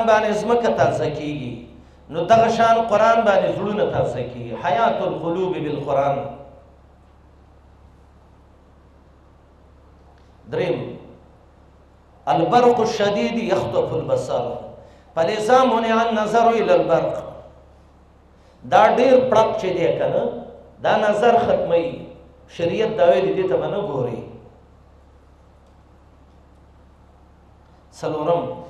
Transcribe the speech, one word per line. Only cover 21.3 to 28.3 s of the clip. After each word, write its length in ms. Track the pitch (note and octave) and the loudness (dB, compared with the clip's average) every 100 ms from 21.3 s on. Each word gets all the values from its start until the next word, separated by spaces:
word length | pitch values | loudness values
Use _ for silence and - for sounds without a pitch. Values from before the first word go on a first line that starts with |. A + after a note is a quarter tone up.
| A#3 | 4
ختموي. 680 | - F#3 E3 E3+ E3 - - - - - - - | 2 0 2 0 0 -8 -16 -20 -20 -20 -20 -6
شریعت 400 | E3+ G3+ G#3+ - | -4 -2 -2 2
دا 80 | E3+ | 4
ویلي، 380 | F#3+ F#3+ F#3 | 4 2 0
دې 60 | F#3 | 0
ته 60 | E3 | -2
به 100 | D#3 | -2
نه 140 | - D#3 | -4 -6
ګوري. 340 | B2+ B2 - - - - - - - _ - - - _ _ _ _ _ _ _ _ _ _ - - _ _ _ _ _ _ _ _ - _ _ _ _ - _ | -6 -6 -8 -12 -20 -20 -20 -20 -20 _ -20 -20 -20 _ _ _ _ _ _ _ _ _ _ -20 -20 _ _ _ _ _ _ _ _ -20 _ _ _ _ -20 _
څلورم، 500 | - D#3 D#3 D#3 | -10 -8 -4 -2